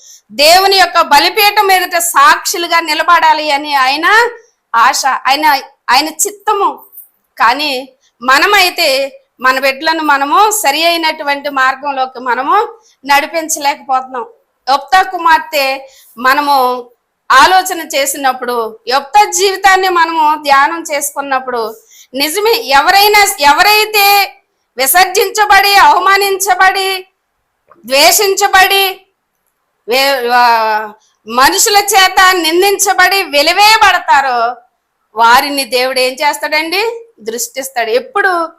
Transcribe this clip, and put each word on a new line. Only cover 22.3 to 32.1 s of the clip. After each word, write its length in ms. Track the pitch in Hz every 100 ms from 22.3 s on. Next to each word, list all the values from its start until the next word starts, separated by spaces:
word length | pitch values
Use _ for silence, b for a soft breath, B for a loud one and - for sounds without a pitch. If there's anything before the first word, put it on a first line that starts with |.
| 381 440
ఎవరైనా, 840 | 403 254 277 320 392 415 415 403 -
ఎవరైతే 960 | 285 302 403 427 427 427 403 403 381 - _ _ _ 233
విసర్జించబడి, 1000 | 269 359 370 392 392 427 415 392 403 392
అవమానించబడి, 1300 | 302 359 370 392 403 381 392 359 381 392 381 381 - _ _ _ _ _ _ _ 233
ద్వేషించబడి, 1200 | 269 330 392 392 381 392 381 381 392 381 381 _ _ _ _ _ _ _ _ -
వే-, 400 | 254 277 269 240
వా-, 640 | 247 240 226 220 214 214 208 _ _ 214
మనుషుల 500 | 240 294 392 415 403
చేత 580 | 403 403 370